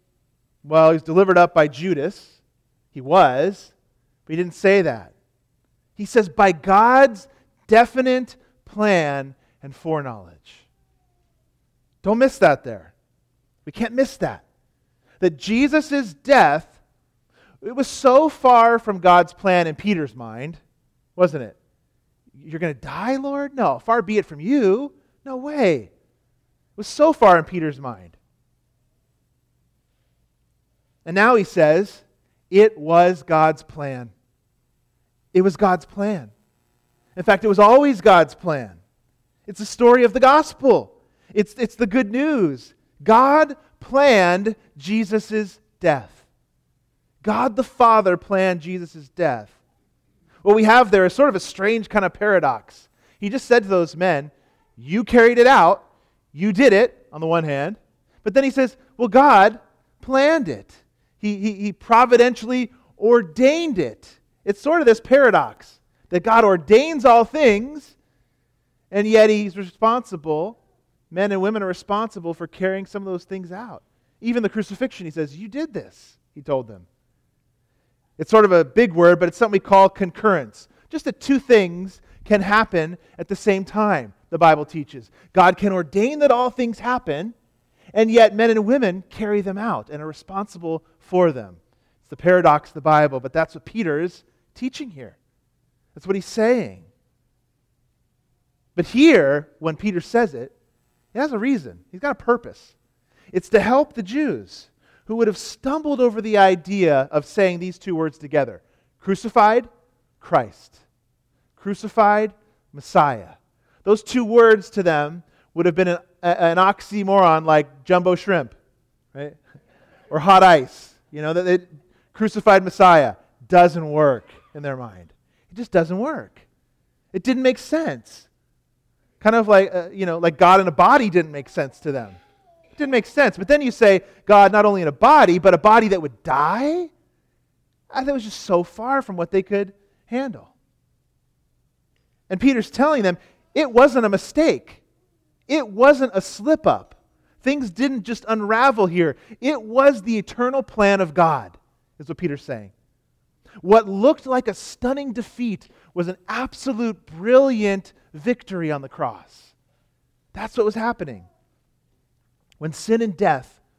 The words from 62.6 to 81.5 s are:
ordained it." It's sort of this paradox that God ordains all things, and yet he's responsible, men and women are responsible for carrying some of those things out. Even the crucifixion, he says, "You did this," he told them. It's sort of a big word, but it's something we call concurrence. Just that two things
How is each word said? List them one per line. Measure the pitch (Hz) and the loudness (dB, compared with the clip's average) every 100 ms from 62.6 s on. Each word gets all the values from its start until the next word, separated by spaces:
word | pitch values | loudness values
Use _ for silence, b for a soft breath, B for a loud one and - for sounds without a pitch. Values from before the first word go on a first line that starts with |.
| 240 b b b | -8 b b b
ordained | 214 240 175 151 254 320 330 190 | 0 0 0 0 0 0 -4 -6
it." | 123 - _ _ _ _ - | -8 -10 _ _ _ _ -10
It's | 202 | -6
sort | 285 339 | -2 0
of | 254 | 2
this | 220 | 0
paradox | - 269 262 180 120 - _ _ _ _ - | 2 2 4 2 -2 -10 _ _ _ _ -8
that | 175 | -6
God | 226 226 214 | 0 2 4
ordains | 185 139 220 311 311 | 2 2 2 2 0
all | 233 233 226 | 4 4 2
things, | 311 269 208 254 302 - _ _ _ _ _ _ _ _ _ _ | 0 0 0 -6 -16 -20 _ _ _ _ _ _ _ _ _ _
and | 196 214 | -6 2
yet | 220 214 | 4 4
he's | 214 208 180 | 2 -4 -12
responsible, | 185 - 220 247 240 175 156 151 190 233 _ _ _ _ _ | -16 -4 -2 -2 -6 -12 -8 -6 -8 -12 _ _ _ _ _
men | 165 202 | -6 -4
and | 196 | -2
women | 196 220 | -4 -4
are | 190 | -6
responsible | 175 - 202 226 196 170 | -8 -6 -6 -6 -10 -12
for | 165 170 | -12 -14
carrying | - 185 190 190 | -8 -6 -6 -10
some | 208 | -14
of | 196 | -10
those | 180 - | -12 -12
things | 190 175 | -16 -16
out. | 185 240 123 _ _ _ _ | -18 -20 -20 _ _ _ _
Even | 226 240 | -6 -4
the | 208 | -4
crucifixion, | 220 202 202 254 - 170 | -6 -10 -8 -10 -10 -12
he | |
says, | 156 151 147 | -10 -10 -12
"You | 214 | -14
did | 262 320 | -12 -12
this," | 196 110 _ _ _ _ | -12 -16 _ _ _ _
he | - | -16
told | 139 135 113 | -8 -8 -8
them. | 98 87 _ _ _ _ _ _ _ _ _ _ _ _ - | -18 _ _ _ _ _ _ _ _ _ _ _ _ _ -16
It's | 156 | 0
sort | 220 | 2
of | 208 | 4
a | 175 143 | 2 2
big | 202 240 | 2 0
word, | 165 175 170 | 4 4 4
but | 185 | 0
it's | - | -2
something | 226 | -2
we | 202 | -2
call | - 196 190 | 2 4 4
concurrence. | - 185 - 214 175 113 - _ _ _ | 0 -8 -4 -2 -2 -4 -18 _ _ _
Just | 320 285 | -12 -10
that | - | -8
two | - 269 | -4 -2
things | - | 2